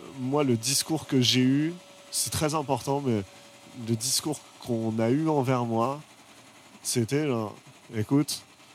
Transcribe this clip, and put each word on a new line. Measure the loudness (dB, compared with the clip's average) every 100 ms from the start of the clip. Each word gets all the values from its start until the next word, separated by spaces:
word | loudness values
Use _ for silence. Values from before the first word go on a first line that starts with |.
| -16 -8
moi, | -2 0 2
le | 0
discours | 0 -2 -2 -4 0
que | 2
j'ai | 4 4
eu, | 4 4 0 -4 -16 -20 -8
c'est | -6 -4
très | -2 0 0
important, | 0 -2 0 -2 0
mais | 0 -2 -12 -20 -20 -18 -8 -4
le | -2
discours | 0 -2 -2 -6 -10 -12
qu'on | -4 -2 0 2
a | 2
eu | 2 2
envers | 2 2 0 0
moi, | 0 0 -2 -12 -20 -20 -20 -20 -20 -20 -12
c'était | -4 -2 0 0 0
genre, « | 0 -4 -8 -20 -20 -8 -6
Écoute, | 2 2 2 -4 -12 -20 -20